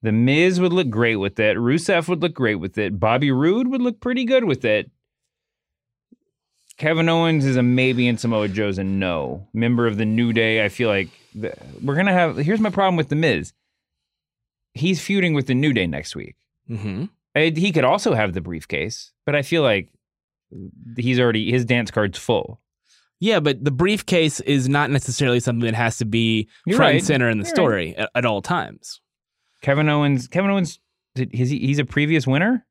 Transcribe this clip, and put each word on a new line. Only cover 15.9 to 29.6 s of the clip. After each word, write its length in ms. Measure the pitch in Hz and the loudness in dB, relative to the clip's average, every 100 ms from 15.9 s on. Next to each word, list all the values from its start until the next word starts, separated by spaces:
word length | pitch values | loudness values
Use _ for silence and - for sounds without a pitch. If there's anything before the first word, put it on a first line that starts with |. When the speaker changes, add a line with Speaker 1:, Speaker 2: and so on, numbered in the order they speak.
| 73 - - | -4 -10 -12
Speaker 1:
week. 200 | - - _ _ - | -14 -18 _ _ -14
Speaker 2:
Mm-hmm. 360 | 113 104 95 180 _ _ | -10 -8 -8 -10 _ _
Speaker 1:
And 240 | 147 160 156 | -2 0 0
he 140 | 202 | 0
could 140 | 156 127 | 2 2
also 280 | 190 226 | 2 0
have 200 | 127 107 | 0 0
the 80 | 90 | -4
briefcase, 680 | 82 85 - 76 85 - - _ - | -8 -10 -8 -6 -6 -8 -18 _ -4
but 100 | 147 | -4
I 60 | |
feel 200 | 135 165 | 0 0
like 280 | 139 101 90 _ _ _ _ _ _ - 95 - 120 120 | 2 2 -2 _ _ _ _ _ _ -18 -18 -18 -16 -6
he's 220 | 120 127 | 0 4
already, 300 | 123 110 110 | 4 2 0
his 140 | 127 117 | 0 2
dance 260 | 120 110 | 0 0
card's 260 | - 104 - | -2 -2 -4
full. 400 | - 113 - - _ _ _ _ _ _ | 0 0 0 -14 _ _ _ _ _ _
Speaker 2:
Yeah, 180 | 196 208 | 0 2
but 240 | 147 131 | 0 0
the 80 | 143 | -2
briefcase 680 | 131 180 208 - 180 156 - | 0 0 0 0 2 2 0
is 260 | - 139 127 | 0 0 2
not 220 | 143 143 | 0 0
necessarily 480 | 139 - 120 139 123 | -2 -2 -2 2 2
something 260 | 117 117 117 | 0 -2 -2
that 80 | 110 | 0
has 220 | 117 - | -2 -2
to 60 | 110 | -2
be 440 | 113 113 110 107 _ - | 0 2 0 -4 _ -4
Speaker 1:
You're 100 | 202 | 2
Speaker 2:
front 160 | 151 151 | 4 4
and 60 | |
Speaker 1:
right. 40 | 175 | 2
Speaker 2:
center 220 | 143 120 | 2 2
in 100 | 110 | 0
the 60 | 101 | -2
Speaker 1:
You're 100 | 190 | 2
Speaker 2:
story 320 | 160 104 82 | 2 2 -2
Speaker 1:
right. 120 | - | -6
Speaker 2:
at, 100 | 107 123 | -4 -2
at 100 | 120 | 0
all 160 | 104 | -2
times. 580 | - 175 67 52 - - _ _ _ _ _ _ | -2 -4 -6 -12 -18 -20 _ _ _ _ _ _